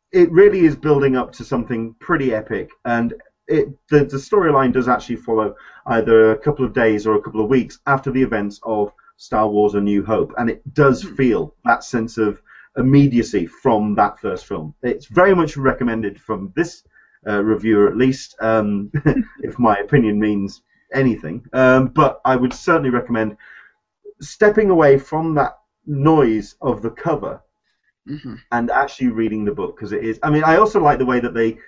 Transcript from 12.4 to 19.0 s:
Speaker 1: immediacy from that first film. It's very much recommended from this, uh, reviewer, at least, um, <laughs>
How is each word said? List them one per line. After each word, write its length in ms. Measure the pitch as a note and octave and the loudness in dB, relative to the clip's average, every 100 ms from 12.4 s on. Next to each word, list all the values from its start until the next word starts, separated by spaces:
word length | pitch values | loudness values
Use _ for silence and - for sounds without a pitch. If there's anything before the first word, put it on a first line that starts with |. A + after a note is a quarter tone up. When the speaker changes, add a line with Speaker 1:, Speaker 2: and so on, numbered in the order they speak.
| _ - _ - | _ -20 _ -2
Speaker 1:
immediacy 720 | B2+ C#3 C#3+ A#2+ A2 G2+ E2 | 2 4 4 2 0 -2 -4
from 480 | - C3 A2 G#2+ G2+ | -4 0 0 0 0
that 240 | G#2 - | 0 -2
first 260 | G#2 F2+ - | -8 -8 -8
film. 280 | F#2 D2+ - | -10 -12 -8
It's 240 | B2 - - | -6 -6 -4
very 260 | F3 F#3+ F3+ | 2 4 4
much 220 | D3+ C#3+ | 0 -2
recommended 640 | C3 - A#2+ A2+ G#2 G2 | -2 0 -2 -4 -6 -8
from 320 | - G2+ F#2+ D3+ | -10 -10 -6 -6
this, 280 | - - _ _ _ _ G#2+ | -6 -8 _ _ _ _ -6
uh, 160 | G#2 | -2
reviewer, 440 | G#2+ G#2+ A2 G#2 G2+ | 0 0 2 4 4
at 100 | G#2+ | 2
least, 380 | C3 C3+ - - | 0 -2 -8 -6
um, 480 | A2+ A2 G#2 G2+ G#2 | 0 0 0 -4 -6
<laughs> 460 | D3 | -2